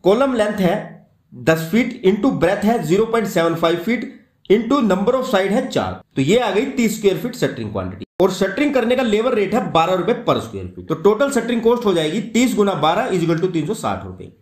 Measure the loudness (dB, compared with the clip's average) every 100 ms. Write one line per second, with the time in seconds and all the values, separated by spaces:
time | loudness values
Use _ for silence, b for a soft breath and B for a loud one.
0 | 4 4 2 2 0 2 0 0 -6 -18
1 | _ _ _ -4 0 0 0 0 0 0
2 | 0 2 0 2 0 2 0 0 2 0
3 | 2 0 0 0 0 0 0 0 -2 -4
4 | -6 -14 _ _ 2 2 4 0 2 2
5 | 2 0 0 0 2 0 0 -4 -4 -8
6 | _ -4 2 2 2 -2 -2 0 0 2
7 | 0 0 -6 -4 -4 -4 -8 -6 -8 -10
8 | -14 0 0 2 -2 0 0 0 0 0
9 | 2 0 0 0 0 -2 0 0 2 0
10 | 0 -2 0 -2 -2 -10 -12 -14 -8 2
11 | 2 4 0 0 -2 0 2 2 2 0
12 | 0 -4 -2 2 2 2 0 2 0 0
13 | 0 0 0 0 0 -2 -4 -4 -4 -6
14 | -10 -16 -18 _